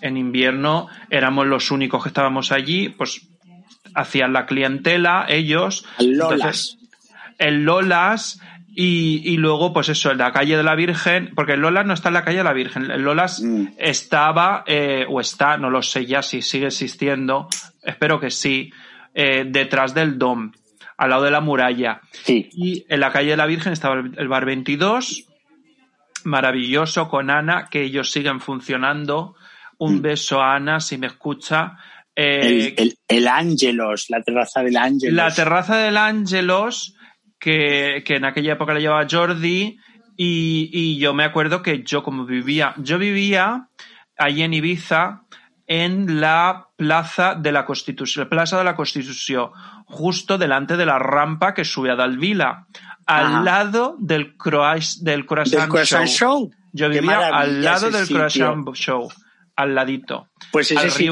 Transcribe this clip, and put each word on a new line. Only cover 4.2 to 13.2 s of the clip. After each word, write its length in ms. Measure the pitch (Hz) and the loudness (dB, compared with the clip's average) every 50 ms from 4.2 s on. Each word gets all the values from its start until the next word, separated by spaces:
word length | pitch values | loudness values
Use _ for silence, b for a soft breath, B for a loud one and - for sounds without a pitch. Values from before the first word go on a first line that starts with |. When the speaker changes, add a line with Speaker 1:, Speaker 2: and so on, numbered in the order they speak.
| 127 127 131 | 0 2 0
Speaker 1:
la 120 | 131 127 | 0 -2
clientela 760 | - 135 135 135 135 135 139 - 165 175 175 170 175 180 190 - - | -2 -2 0 0 -2 -2 -2 0 0 2 2 2 2 2 2 2 0
ellos. 560 | 147 156 160 151 151 165 185 196 196 - B B B B | 0 0 0 0 0 0 0 -2 -4 -8 B B B B
Speaker 2:
El 180 | 120 127 135 | 2 4 4
Lolas. 140 | 147 165 160 156 | 2 2 2 0
Speaker 1:
Entonces, 440 | 143 - 156 151 - - - - _ - - _ _ B B B B B B B | 0 0 -2 -2 -4 -8 -8 -12 _ -20 -20 _ _ B B B B B B B
el 260 | - 160 151 147 147 147 | -2 0 2 2 2 2
Lolas 760 | 156 175 185 190 190 175 170 180 196 226 220 - - - B B B B B B B - | 4 4 4 4 4 2 4 4 2 0 -2 -4 -10 -12 B B B B B B B -4
y, 480 | - 180 180 170 170 160 160 156 151 156 | 0 0 2 2 2 2 0 0 0 0
y 100 | 175 170 | -2 0
luego, 380 | 160 156 156 151 151 170 180 175 | 2 2 2 2 2 2 2 2
pues 160 | 160 135 156 | 0 0 0
eso, 220 | 147 - - 143 | -2 0 2 0
en 80 | 135 127 | 2 2
la 120 | 123 123 | 2 2
calle 240 | 123 139 143 151 156 | 2 2 2 2 2
de 80 | 156 156 | 2 2
la 120 | 156 156 | 2 2
Virgen, 560 | 156 175 175 165 156 - 175 175 180 180 - - | 2 2 0 -2 0 0 0 0 0 0 -4 -4
porque 180 | 156 143 143 143 | -4 0 0 0
el 60 | 143 | 2
Lolas 260 | 151 165 180 196 202 | 2 2 2 2 2
no 80 | 202 180 | 0 -2
está 140 | 160 - | 0 0
en 60 | 175 170 | 2 2
la 100 | 175 165 | 2 0
calle 140 | 165 175 | 0 0
de 60 | 190 180 | 0 2
la 80 | 160 135 | 0 0
Virgen, 360 | 127 127 131 - 131 131 - | 0 -2 -4 -4 -6 -6 -4
el 120 | 123 135 | -2 -2
Lolas 400 | 135 143 151 165 | 0 2 2 2